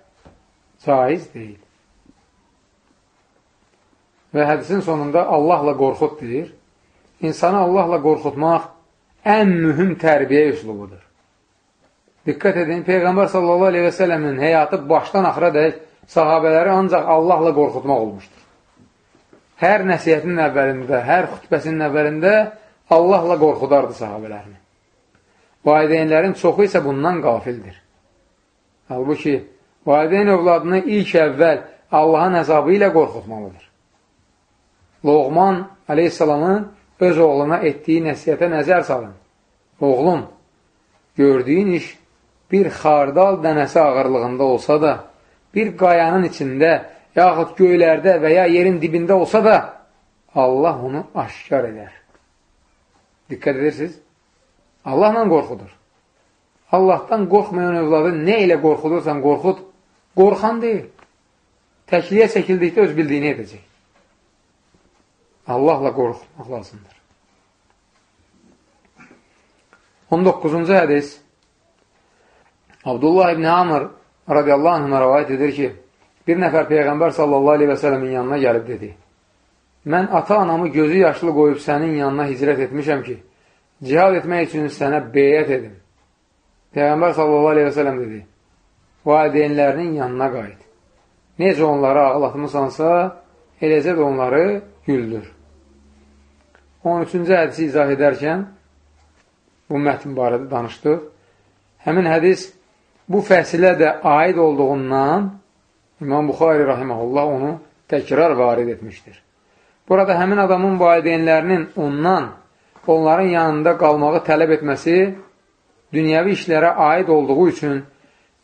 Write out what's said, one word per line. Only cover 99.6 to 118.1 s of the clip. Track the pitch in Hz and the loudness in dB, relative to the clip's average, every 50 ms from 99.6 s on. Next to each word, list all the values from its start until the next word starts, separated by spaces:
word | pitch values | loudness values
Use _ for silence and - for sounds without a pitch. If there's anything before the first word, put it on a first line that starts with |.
| _ _ | _ _
bu | 156 143 | -6 -2
mətn | 143 147 131 - - 143 135 | -2 -2 -2 -4 -8 -10 -6
barədə | 131 123 120 120 120 139 135 | -4 -2 -2 -2 -4 -6 -6
danışdıq. | 139 120 120 113 - - - 151 156 170 - - _ _ _ _ _ _ _ _ _ _ _ _ _ _ _ | -8 -8 -8 -8 -14 -6 -2 -2 -2 -2 -4 -14 _ _ _ _ _ _ _ _ _ _ _ _ _ _ _
Həmin | - 156 185 180 165 | -2 0 0 0 2
hədis | 160 165 160 185 185 170 - - _ _ _ _ _ _ _ _ _ _ _ - | 0 2 2 2 0 0 -4 -16 _ _ _ _ _ _ _ _ _ _ _ -4
bu | 180 208 202 | -2 -2 2
fəsilə | - 190 170 156 - - 165 185 185 175 151 | 2 2 2 2 0 0 2 4 4 4 4
də | 160 151 156 - - | 2 0 0 0 0
aid | 160 147 147 165 185 175 | 2 2 2 2 2 2
olduğundan | 170 165 156 143 135 139 131 143 139 131 131 135 135 135 143 165 202 202 190 196 - _ _ _ _ _ _ _ _ _ _ _ _ | 2 2 2 2 0 0 0 -2 -4 -4 -2 -2 0 0 0 0 -2 -2 -6 -8 -14 _ _ _ _ _ _ _ _ _ _ _ _
İmam | 156 139 139 151 151 143 | -6 -4 -2 -2 -2 -4
Buxari | - - 160 165 156 147 147 135 | -2 0 2 2 2 2 2 0
rahiməhullah | 127 120 131 131 120 113 117 123 131 143 143 151 143 | -2 -4 -4 -8 -6 -6 -6 -4 -2 -2 -2 -2 -4
onu | 127 135 147 165 156 - _ _ _ _ - | -4 -6 -8 -8 -10 -16 _ _ _ _ -6
təkrar | 156 143 127 - 135 147 165 165 143 | -4 -4 -2 -2 0 2 2 2 2
varid | 123 123 120 117 120 120 120 | 0 0 0 0 -2 -4 -4
etmişdir. | 113 110 110 110 - - _ 107 95 _ _ _ _ _ _ _ _ _ _ _ _ _ _ - | -8 -10 -14 -18 -18 -20 _ -20 -20 _ _ _ _ _ _ _ _ _ _ _ _ _ _ 0
Burada | 185 190 196 196 180 170 | 2 2 2 2 0 0
həmin | 180 190 202 202 | 0 0 0 0
adamın | 196 185 185 180 190 196 190 180 | 2 0 0 0 0 -2 0 2
valideynlərinin | 180 170 170 170 156 170 165 160 160 165 160 156 156 180 190 170 156 - - | 4 4 4 4 2 0 -2 0 2 2 2 2 2 0 -2 -2 -2 -8 -8
ondan, | 196 151 143 143 147 156 180 190 170 131 110 - - _ _ _ _ _ _ _ - - | -6 -6 -6 -4 -2 0 0 0 0 -2 -8 -14 -20 _ _ _ _ _ _ _ -10 -2
onların | - 160 160 160 156 160 180 190 185 | 0 0 2 2 2 2 2 2 0
yanında | 175 165 165 160 151 151 151 165 170 - | 0 0 0 0 -2 0 0 0 0 2
qalmağı | 175 151 151 151 147 151 160 165 - | 2 2 2 2 0 0 0 0 0
tələb | - 156 156 165 156 160 | 0 2 2 2 2 0
etməsi | 151 147 147 135 - - 165 170 185 190 202 190 - - _ _ _ _ _ _ _ _ _ _ _ _ _ | -2 -2 -6 -6 -4 -2 0 2 2 2 0 -4 -12 -20 _ _ _ _ _ _ _ _ _ _ _ _ _
dünyəvi | 147 156 160 156 156 160 175 202 196 | -4 -2 0 0 0 0 0 0 -2
işlərə | - - 175 160 156 160 170 - | -4 -2 -2 0 2 2 2 2
aid | - 160 151 160 180 185 170 | 2 2 2 2 0 2 2
olduğu | 160 151 139 131 139 147 185 170 | 2 2 2 0 2 2 2 2
üçün, | - - 151 147 139 139 139 - _ _ _ _ | 0 -2 -6 -6 -6 -6 -8 -14 _ _ _ _